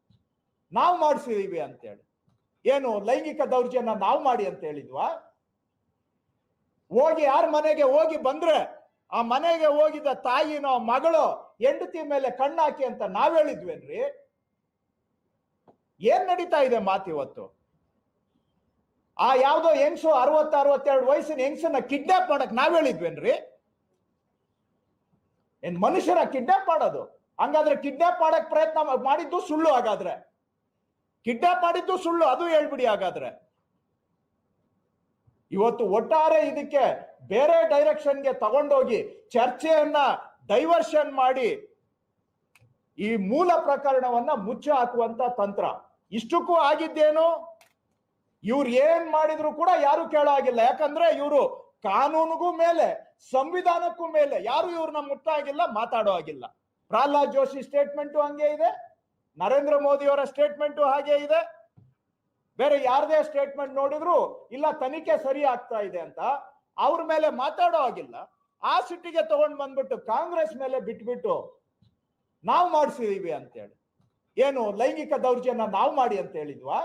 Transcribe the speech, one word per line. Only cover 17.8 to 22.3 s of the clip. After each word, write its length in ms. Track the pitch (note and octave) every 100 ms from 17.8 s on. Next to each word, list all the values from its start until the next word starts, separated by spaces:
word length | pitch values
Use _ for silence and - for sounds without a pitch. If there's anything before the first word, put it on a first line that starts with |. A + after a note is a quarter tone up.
| _ _ _ _ _ _ _ _ _ _ _ _ _ -
ಆ 160 | A3
ಯಾವ್ದೋ 400 | C4 C4+ D#4+ E4
ಹೆಂಗ್ಸು 380 | D4 C#4+ E4 D#4+
ಅರವತ್ತು, 460 | C#4 C4 D4+ D4 C#4+
ಅರವತ್ತೆರಡು 480 | C#4+ C#4 C#4 C4+ B3
ವಯಸ್ಸಿನ 320 | D4+ D4+ D4+
ಹೆಂಗ್ಸನ್ನ 400 | C4 D#4 E4 C#4+
ಕಿಡ್ನಾಪ್ 520 | B3 C#4 D4+ F#4 F#4